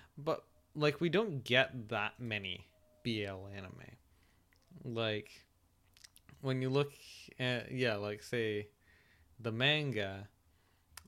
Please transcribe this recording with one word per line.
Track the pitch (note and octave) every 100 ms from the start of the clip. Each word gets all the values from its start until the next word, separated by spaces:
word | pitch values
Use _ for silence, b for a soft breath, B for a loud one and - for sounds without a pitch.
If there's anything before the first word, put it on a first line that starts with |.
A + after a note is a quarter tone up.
| B -
but, | D3+ - - _ _ D3+
like, | D3+ D3
we | E3+
don't | F3 A3+ C#3
get | A2 B2+ - B2+ G#2+
that | A2 G#2 -
many | A#2 G#2 F#2+ F2+ - _ _ _
B | A#2+ G#2+
L | G2 F#2+ G2
anime. | G2 F#2 - - - _ b b b b b - -
Like, | B2+ A2+ A2 G#2+ - - - _ _ _ _ - - - - -
when | C3+ C3
you | C3
look | C#3 C#3 - - - - -
at, | B2+ A#2+ -
yeah, | B2+ A#2+ G#2
like, | G#2 G#2
say, | - A#2+ A2 G#2 G#2 _ b b b b b -
the | A2+
manga, | A2 C#3 D3+ C#3+ G#2+ G2 G2 G2+ _ _ b b b b -